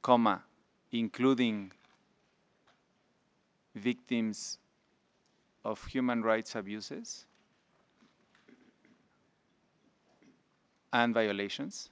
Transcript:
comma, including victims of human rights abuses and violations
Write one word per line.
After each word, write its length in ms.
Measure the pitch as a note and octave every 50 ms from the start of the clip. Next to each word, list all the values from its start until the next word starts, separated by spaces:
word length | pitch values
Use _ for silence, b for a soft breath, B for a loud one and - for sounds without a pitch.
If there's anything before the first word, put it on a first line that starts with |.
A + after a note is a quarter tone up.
comma, 400 | - - B2+ A#2+ A#2 G#2+ F#2+ - - _ _ _ _ _ _ _ _ _
including 800 | - A#2 A2+ G#2 - - B2 C3+ C3+ A#2+ B2+ A#2 G#2+ G#2 G2 F#2+ - _ _ _ _ _ _ _ _ _ _ _ _ _ _ _ _ _ _ _ _ _ _ _ _ _ _ _ _ _ _ _ _ _ _ _ _ _ _ _ _
victims 800 | A2 G2+ B2 A#2+ B2 _ - B2 A#2 A2+ A2 G#2 - - - - - _ _ _ _ _ _ _ _ _ _ _ _ _ _ _ _ _ _ _ _ _
of 200 | G#2+ G#2+ - -
human 360 | - - C3 B2+ B2 A#2+ A#2
rights 340 | A2 A2+ A2 A2 A2 - -
abuses 680 | A#2 G2+ G2 G#2 G#2+ G#2 - C#3+ F3+ A#3 - - - - _ _ _ _ _ _ _ _ _ _ _ _ _ _ _ _ _ _ _ _ _ _ _ _ _ - _ _ _ _ _ _ _ _ _ _ _ _ _ _ _ _ _ _ _ _ _ _ _ _ _ _ _ _ _ _ _ _ _ _ - _ _ _ _ _ _ _ _ _ _ _ _
and 220 | - B2 A#2+ A#2+ A2+
violations 760 | A2+ A2 G#2+ G2+ G2 G2+ G2+ - - F#2 - - - - -